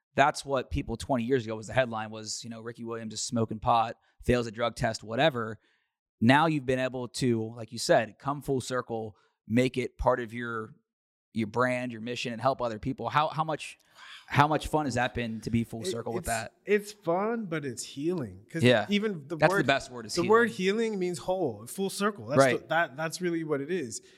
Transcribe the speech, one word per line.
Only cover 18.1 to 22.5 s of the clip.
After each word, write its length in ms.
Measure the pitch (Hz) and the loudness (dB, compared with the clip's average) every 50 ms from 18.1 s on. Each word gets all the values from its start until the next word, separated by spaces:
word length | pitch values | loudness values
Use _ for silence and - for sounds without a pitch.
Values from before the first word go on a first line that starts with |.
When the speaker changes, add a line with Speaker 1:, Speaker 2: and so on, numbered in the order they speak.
| 185 175 131 104 92 95 - _ - | -2 -2 -4 -6 -10 -14 -16 _ -2
Speaker 2:
'Cause 100 | 170 120 | 4 6
Speaker 1:
Yeah. 220 | 123 123 110 107 - | 6 6 6 4 2
Speaker 2:
even 340 | 208 202 208 220 202 165 135 139 | 0 0 0 0 -4 -6 -8 -10
the 80 | 175 | 0
Speaker 1:
That's 140 | 156 147 156 | 4 4 4
the 60 | 185 196 | 6 4
Speaker 2:
word, 80 | 143 | 4
Speaker 1:
best 240 | 123 139 135 - - | 4 2 2 0 -6
word 140 | 123 120 113 | -10 -12 -10
is 100 | 110 - | -6 -2
Speaker 2:
the 80 | 170 170 | -2 2
Speaker 1:
healing. 80 | 185 | 4
Speaker 2:
word 200 | 220 233 233 220 | 6 6 6 4
healing 480 | - - 185 190 202 226 226 220 214 196 | 2 0 0 0 2 2 0 0 0 -2
means 200 | 180 180 175 165 | -2 -2 -4 -4
whole, 440 | - - 185 190 180 135 110 101 110 | -2 -2 -2 0 0 -2 -2 -6 -10
full 220 | 127 - - 196 190 | -12 -6 -4 -4 -4
circle. 380 | 185 - 202 208 202 - 113 | -2 -2 -2 -2 -2 -4 -6
That's 120 | 107 143 135 | 2 4 6
Speaker 1:
Right. 220 | 135 131 | 6 6